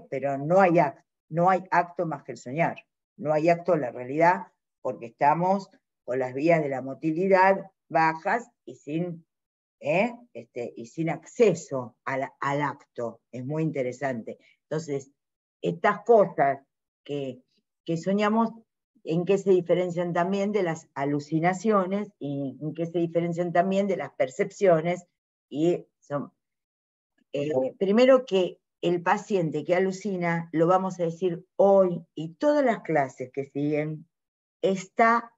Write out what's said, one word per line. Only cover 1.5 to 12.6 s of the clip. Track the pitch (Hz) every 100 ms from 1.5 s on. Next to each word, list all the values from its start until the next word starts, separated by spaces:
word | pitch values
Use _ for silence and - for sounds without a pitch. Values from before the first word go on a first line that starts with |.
| 185 185
acto | 170 170 - 170
más | 139
que | -
el | 120
soñar. | 123 143 151 - - _ _ -
No | 135
hay | 156 165
acto | 170 170 160
en |
la | 123
realidad, | 117 123 147 170 190 190 _ _ _
porque | - 107 117
estamos | - 147 156 180 196 190 _ _ _ -
con | 127
las | 127
vías | 131 160 165
de | 143
la | 131
motilidad | 131 135 160 160 190 185 190 190 - _ -
bajas | 165 160 160 190 233 233 _ -
y | -
sin, | - 165 175 165 _ _ _ _ _ _
¿eh? | 135 170 233 240 -
Este, | 120 - 123 117 -
y | 117
sin | - 165
acceso | 143 - - 220 170 - 135 117 -
al, | - 135 135 -
al | 135 143